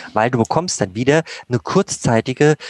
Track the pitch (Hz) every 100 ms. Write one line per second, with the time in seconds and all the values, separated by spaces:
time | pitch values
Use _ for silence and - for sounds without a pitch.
0 | - 104 117 127 113 156 180 - 98 95
1 | 123 156 - - - 120 - 185 202 -
2 | 143 113 117 131 147 151 -